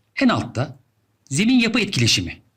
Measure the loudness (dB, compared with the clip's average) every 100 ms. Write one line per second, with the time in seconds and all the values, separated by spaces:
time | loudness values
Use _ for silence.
0 | _ -2 0 0 -4 -6 -8 -10 _ _
1 | _ _ _ 0 4 4 2 0 -2 0
2 | 0 0 -4 -12 _